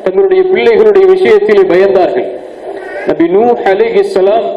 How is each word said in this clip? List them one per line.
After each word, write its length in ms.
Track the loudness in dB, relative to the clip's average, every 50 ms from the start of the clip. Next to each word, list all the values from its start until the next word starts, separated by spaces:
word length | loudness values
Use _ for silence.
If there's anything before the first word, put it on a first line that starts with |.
| -4
தங்களுடைய 400 | -2 -2 0 0 2 2 2 0 0 0
பிள்ளைகளுடைய 520 | 0 2 2 2 4 2 2 4 4 4 4 4
விஷயத்திலே 500 | 2 2 2 2 2 2 2 2 2 2 2 2
பயந்தார்கள். 540 | 2 2 2 2 0 0 0 -2 -4 -6 -6 -10 -14 -16 -18 -18 -16 -16 -14 -14 -14 -14 -12 -12 -10 -6 -6
நபி 180 | -2 -2 -2
நூஹ் 320 | 0 2 0 2 2 0 -2 -2 -2
அலைஹிஸ்ஸலாம் 760 | 0 0 0 0 0 -2 -2 0 0 0 0 2 0 0 -2 -4 -8